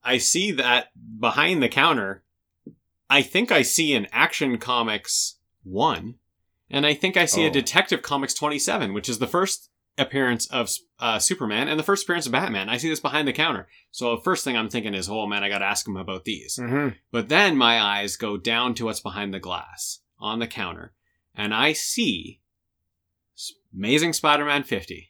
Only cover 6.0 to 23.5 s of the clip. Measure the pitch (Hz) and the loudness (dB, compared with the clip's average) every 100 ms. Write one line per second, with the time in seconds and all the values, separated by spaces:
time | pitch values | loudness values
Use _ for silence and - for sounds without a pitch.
6 | 92 123 _ _ _ _ _ 135 147 147 | -6 -14 _ _ _ _ _ 0 0 2
7 | 185 190 170 180 160 139 127 175 202 185 | 0 2 2 4 4 2 2 2 2 -2
8 | - 143 135 - 147 147 165 214 110 101 | -2 -4 -2 -2 -2 -2 -2 0 -2 -4
9 | 101 113 123 175 190 - - _ _ - | -4 -4 0 0 0 -4 -10 _ _ -4
10 | 135 139 127 117 - 131 113 - _ _ | -2 0 0 0 -2 -4 -4 -6 _ _
11 | 120 110 - - 113 107 143 156 156 196 | -2 2 0 0 -2 0 0 -2 0 0
12 | - 175 139 127 185 101 98 120 160 151 | 0 -2 0 -2 0 -4 -4 -2 -2 -2
13 | 143 143 143 131 160 110 - - _ - | -2 0 0 0 0 -2 -8 -20 _ -6
14 | 120 117 - 180 - 120 110 120 107 98 | -2 0 0 -2 0 -2 -2 -4 -4 -6
15 | 92 110 104 101 101 101 98 101 - 95 | -4 -4 -2 0 0 0 0 -2 -4 -8
16 | 98 95 117 95 55 - 120 135 143 - | -6 -8 -8 -10 -8 -8 -2 0 0 -4
17 | _ 120 107 160 202 147 117 117 104 101 | _ -6 2 4 4 4 4 4 2 0
18 | 101 - 107 101 104 117 123 117 113 107 | -4 -6 -6 -4 -2 0 -2 -2 -4 -6
19 | 104 98 101 95 90 87 - 87 - - | -8 -8 -8 -8 -8 -8 -8 -12 -10 -10
20 | _ _ 107 113 113 - 92 85 82 _ | _ _ -6 -4 -6 -6 -8 -8 -16 _
21 | _ _ _ - 104 110 143 151 - - | _ _ _ -8 -2 2 2 0 -2 -2
22 | 208 90 80 - _ _ _ _ _ _ | 0 -2 -8 -18 _ _ _ _ _ _
23 | _ _ _ - - | _ _ _ -16 -16